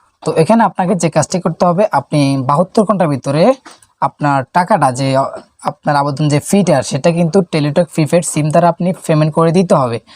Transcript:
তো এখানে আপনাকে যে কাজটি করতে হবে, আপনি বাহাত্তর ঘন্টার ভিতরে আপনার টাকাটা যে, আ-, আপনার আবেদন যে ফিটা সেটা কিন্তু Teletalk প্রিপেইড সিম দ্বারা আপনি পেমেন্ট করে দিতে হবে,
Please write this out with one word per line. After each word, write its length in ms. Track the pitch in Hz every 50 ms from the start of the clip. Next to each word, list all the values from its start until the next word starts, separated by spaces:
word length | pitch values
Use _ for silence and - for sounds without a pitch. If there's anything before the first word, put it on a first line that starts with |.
| _ _ _ _ -
তো 80 | - -
এখানে 300 | - 156 - 220 233 226
আপনাকে 300 | 180 - - 185 175 208
যে 160 | 170 - 160
কাজটি 300 | - - - - - 180
করতে 260 | - 180 165 - 185
হবে, 180 | 175 170 180 214 - -
আপনি 280 | - - - - 147 143 139 139 135
বাহাত্তর 460 | 127 131 143 151 180 180 - 226 202
ঘন্টার 240 | - 214 175 180 156
ভিতরে 460 | 143 123 - 139 139 156 180 233 269 - - - - - _ _ _ -
আপনার 440 | - 139 - - 151 143 139 135 127 - -
টাকাটা 400 | 175 180 - 214 180 143 135 123
যে, 240 | 127 135 135 135
আ-, 240 | 135 135 - - - - _ _ _ -
আপনার 340 | 170 - _ - 156 147
আবেদন 320 | 143 143 147 143 139 156 147
যে 120 | 143 143
ফিটা 420 | - - - 202 185 175 151 131 120
সেটা 280 | - - 135 - 170
কিন্তু 280 | 160 170 175 160 160 196 180 - -
Teletalk 360 | 156 147 147 143 180 175 - -
প্রিপেইড 300 | - 156 143 - 180 170
সিম 260 | - - - 151 156
দ্বারা 180 | 151 175 170 175
আপনি 240 | 165 - 180 185 180 - -
পেমেন্ট 280 | - 160 151 156 156 151
করে 180 | 170 165 170 160
দিতে 220 | 185 196 180 208
হবে, 240 | 151 131 120 117 117 - _ -